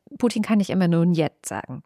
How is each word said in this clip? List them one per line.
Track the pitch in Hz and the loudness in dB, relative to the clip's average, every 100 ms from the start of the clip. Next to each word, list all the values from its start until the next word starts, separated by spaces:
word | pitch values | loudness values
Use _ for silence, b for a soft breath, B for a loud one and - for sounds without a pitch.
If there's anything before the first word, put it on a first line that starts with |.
| _ 285 | _ -2
Putin | 240 220 | -2 0
kann | 208 214 | 0 0
nicht | 196 | 2
immer | 185 180 | 2 2
nur | 170 170 | 4 2
„Njet“ | 165 151 - - | 2 0 -4 -12
sagen. | 98 - 131 | -10 -10 -14